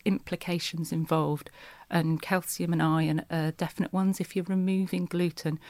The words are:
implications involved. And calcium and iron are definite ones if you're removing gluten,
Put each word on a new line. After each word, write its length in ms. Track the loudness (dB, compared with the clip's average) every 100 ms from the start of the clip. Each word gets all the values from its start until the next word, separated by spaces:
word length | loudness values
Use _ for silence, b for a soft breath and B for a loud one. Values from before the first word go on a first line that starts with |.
| 0
implications 880 | 0 -2 -6 -2 -4 -2 -4 -2
involved. 580 | -2 2 2 2 -2 -6 B B B B
And 320 | 2 2 0
calcium 500 | 0 0 0 -4 0
and 100 | 2
iron 440 | 4 4 2 0 -2
are 220 | -2 -2
definite 400 | -2 -4 -2 -2
ones 300 | 0 2 0
if 120 | -2
you're 120 | -4 0
removing 640 | 0 2 2 0 -2 -2
gluten, 520 | 0 0 0 -4 -4